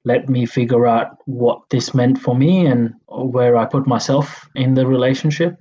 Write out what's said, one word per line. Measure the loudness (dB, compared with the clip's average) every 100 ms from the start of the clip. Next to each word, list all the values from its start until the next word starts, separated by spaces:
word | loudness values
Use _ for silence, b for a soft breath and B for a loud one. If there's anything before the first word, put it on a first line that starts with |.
| -2
let | -2 0
me | -2 0
figure | -2 0 2 2
out | 2 -2 -10 -12
what | -2 0 -2 _
this | -4 -2
meant | 0 2 0
for | -2 0
me | 2 4 2
and | 2 -2 -6 _
where | -8 -4 0 2 2
I | 2
put | -2 0
myself | -2 0 -2 -2 -8 -16 -4
in | 0
the | 2 2
relationship, | 2 0 0 -2 -2 -4 -2